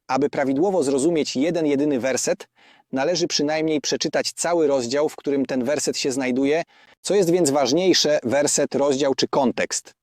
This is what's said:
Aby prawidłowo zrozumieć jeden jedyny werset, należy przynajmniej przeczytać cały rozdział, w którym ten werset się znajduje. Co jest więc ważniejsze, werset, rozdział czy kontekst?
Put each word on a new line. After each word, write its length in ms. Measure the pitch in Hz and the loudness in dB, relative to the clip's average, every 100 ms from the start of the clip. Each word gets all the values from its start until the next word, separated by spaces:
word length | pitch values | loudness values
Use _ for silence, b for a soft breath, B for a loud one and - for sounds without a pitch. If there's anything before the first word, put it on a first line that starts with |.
| - | -4
Aby 220 | 131 143 | 0 0
prawidłowo 540 | 151 135 135 196 185 | 0 0 0 2 2
zrozumieć 520 | 139 135 156 165 135 127 | 0 2 2 0 -2 0
jeden 300 | 156 170 151 | 0 0 0
jedyny 340 | 139 151 135 | 2 0 0
werset, 480 | 131 123 - 180 - b b b b | 0 -2 -2 -4 -8 b b b b
należy 360 | 131 - - 165 | -4 -2 0 -2
przynajmniej 540 | - 147 156 160 151 | 0 0 0 0 -2
przeczytać 500 | - 127 160 147 - | -2 -4 -2 -2 -4
cały 360 | - 165 170 147 | -4 -2 2 2
rozdział, 420 | 139 120 139 151 | 2 0 -2 -2
w 60 | - | -4
którym 300 | - 139 127 | -2 -2 -2
ten 180 | 135 | -2
werset 340 | 123 147 151 - | -2 -2 -2 -2
się 140 | 147 | -4
znajduje. 520 | 127 127 127 139 156 165 b b b | -2 -2 0 0 0 -4 b b b
Co 140 | - 196 | -2 2
jest 140 | 170 | 2
więc 200 | 180 151 | 2 2
ważniejsze, 680 | 143 127 156 185 - 147 147 | 2 2 2 4 2 2 0
werset, 520 | 113 139 143 - 143 131 | 0 0 0 0 0 0
rozdział 400 | 143 131 143 135 | 0 2 0 0
czy 120 | 120 | 0
kontekst? 680 | 151 127 107 90 - - _ | 0 0 0 -4 -6 -10 _